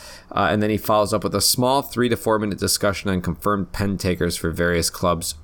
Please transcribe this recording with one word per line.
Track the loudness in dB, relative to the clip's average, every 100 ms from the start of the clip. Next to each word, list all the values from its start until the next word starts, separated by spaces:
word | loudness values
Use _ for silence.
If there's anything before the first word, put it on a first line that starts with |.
| -18 -20 -8
Uh, | 0 2
and | 2
then | 2
he | 0
follows | 2 2 2
up | 0
with, | 0
"A | 0
small | 2 2 2 2
three | 0 0 0
to | 0
four | 0 0
minute | 0 -2
discussion | -2 0 0 0 -2
on | -2
confirmed | -2 -2 0 0 -2
pen | -2 -2 0
takers | 0 0 0 -2
for | -2
various | 0 0 2 0
clubs | 0 0 0 -4 -8